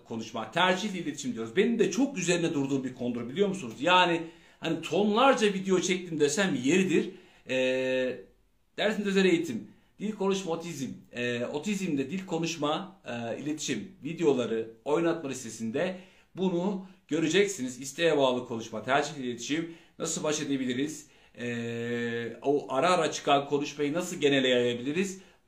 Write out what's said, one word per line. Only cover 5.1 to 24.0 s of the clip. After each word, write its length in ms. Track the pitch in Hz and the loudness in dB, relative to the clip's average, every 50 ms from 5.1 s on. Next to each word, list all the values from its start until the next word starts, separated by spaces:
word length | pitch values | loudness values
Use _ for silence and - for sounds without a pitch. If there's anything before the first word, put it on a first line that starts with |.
| 202 226 269 277 247 202 214 | 4 6 6 6 6 6 4
video 340 | 202 190 190 190 190 185 175 | 2 2 0 0 2 2 2
çektim 400 | - 190 180 180 - 165 160 143 | 2 2 0 -2 -4 -4 0 2
desem 380 | 147 143 - 208 196 180 143 123 123 | 2 2 4 2 2 2 0 0 2
yeridir. 460 | 135 170 196 185 - 156 202 214 - - - - - - - _ - | 4 4 4 4 4 4 2 2 0 -4 -14 -20 -20 -20 -16 _ -2
Ee, 720 | 131 131 131 127 131 131 131 131 127 131 127 127 - - - - _ _ _ _ _ _ _ _ _ | 0 2 2 2 2 0 0 0 0 0 0 -2 -4 -6 -12 -18 _ _ _ _ _ _ _ _ _
dersin 280 | - 180 214 214 190 202 | -2 0 0 0 0 0
özel 200 | 196 190 196 190 | 2 4 4 6
eğitim, 440 | 180 165 160 - - 117 101 - - - _ _ _ _ - | 6 4 4 2 0 -4 -6 -8 -12 -16 _ _ _ _ -8
dil 140 | 185 220 214 | -6 -6 -4
konuşma 400 | - 190 196 190 190 185 160 165 | -2 0 0 0 0 -2 -4 -4
otizm, 380 | 165 170 175 151 139 131 - - - - - - | -4 -6 -8 -8 -6 -6 -8 -8 -12 -16 -12 -8
e, 320 | 120 120 123 120 120 120 | -4 -4 -2 -2 -2 -4
otizmde 640 | 113 135 147 - 214 208 190 190 165 147 139 135 - | -4 -4 -4 -4 -2 -2 -2 -2 0 0 -2 -2 -2
dil 160 | 190 185 - | -4 -6 -6
konuşma, 720 | - 165 160 170 160 - 143 147 147 160 180 190 - - - - | -4 -4 -2 -2 -4 -2 -2 -2 -2 -2 -2 -4 -8 -14 -14 -12
e, 340 | 123 120 120 117 117 - - | -10 -8 -6 -6 -6 -6 -6
iletişim 540 | 139 151 151 151 - - 127 107 95 95 - - 117 | -4 -6 -6 -4 -4 -4 -4 -4 -6 -10 -14 -12 -10
videoları 640 | 151 170 170 170 147 131 123 117 107 113 113 110 - - - - | -8 -4 2 4 4 4 4 2 0 0 -2 -2 -4 -10 -8 -2
oynatma 440 | 139 151 170 170 170 - - 139 135 | 0 2 2 2 2 0 -2 -4 -6
listesinde 720 | 123 - - 113 - - 113 113 113 143 175 185 190 - - - - _ _ _ - | -8 -8 -8 -10 -8 -6 -6 -4 -2 -2 -2 -2 -4 -6 -12 -18 -20 _ _ _ -6
bunu 500 | 165 190 185 175 170 180 208 196 185 - - - - _ - | -2 0 0 2 0 0 0 -2 -4 -6 -12 -18 -20 _ -4
göreceksiniz. 720 | 147 165 165 151 170 196 202 196 - - 127 127 - - | 0 0 2 4 4 4 2 2 0 -4 -6 -8 -8 -10
İsteğe 380 | 139 - - 165 170 160 156 143 | -12 -10 -2 0 2 4 4 4
bağlı 300 | 135 127 123 123 120 - | 4 4 2 0 -2 -4
konuşma, 340 | 117 110 107 - 110 107 - | -6 -8 -6 -8 -10 -6 -2
tercihli 440 | 127 135 151 - 151 160 135 123 | 2 2 2 2 0 -4 -6 -6
iletişim, 480 | 123 117 113 - - 143 165 170 165 - - - - _ - | -6 -6 -6 -4 -2 -2 -2 -2 -4 -8 -14 -20 -20 _ -8
nasıl 240 | - 160 - 165 151 | -6 -4 -4 -2 -2
baş 180 | 156 147 - | -2 -2 -2
edebiliriz? 640 | 143 131 139 131 127 127 120 127 143 151 - - - - _ _ _ _ _ - | -2 -2 -2 -2 -2 -2 -2 -2 -2 -4 -4 -8 -16 -20 _ _ _ _ _ -10
Ee, 1000 | 120 120 120 117 117 117 117 117 117 120 120 120 120 117 117 117 117 117 117 - - | -8 -6 -4 -4 -4 -4 -4 -4 -4 -4 -2 -2 -2 -2 -4 -4 -4 -6 -8 -2 0
o 240 | 135 147 139 - - 131 | 2 2 2 0 -2 0
ara 180 | 135 151 180 | 2 4 4
ara 220 | 180 170 156 147 - | 4 4 2 0 -2
çıkan 360 | - - 151 143 139 - - | -2 2 4 4 4 4 2
konuşmayı 440 | 143 139 147 - - 151 147 143 151 | 0 -2 -2 -4 -4 -2 -2 0 0
nasıl 240 | 175 | -2